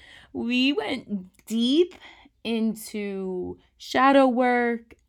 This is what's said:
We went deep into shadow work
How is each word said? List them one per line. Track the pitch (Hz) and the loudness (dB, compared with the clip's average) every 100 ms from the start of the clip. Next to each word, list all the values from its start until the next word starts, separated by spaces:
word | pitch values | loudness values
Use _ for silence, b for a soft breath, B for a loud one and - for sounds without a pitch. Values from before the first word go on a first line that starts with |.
| B B B | B B B
We | 269 233 247 269 | -6 -2 2 2
went | 403 - 262 - 202 180 _ - | 0 -4 -6 -6 -8 -8 _ -6
deep | 226 240 302 359 - B B B _ 220 | -2 2 4 2 -2 B B B _ -6
into | 226 220 220 - 214 202 196 190 180 180 - b _ | -2 -2 -4 -10 -8 -6 -6 -6 -6 -8 -12 b _
shadow | - 254 269 277 262 | -4 2 4 6 4
work | 240 247 240 240 233 - - | 2 2 0 0 -4 -8 -20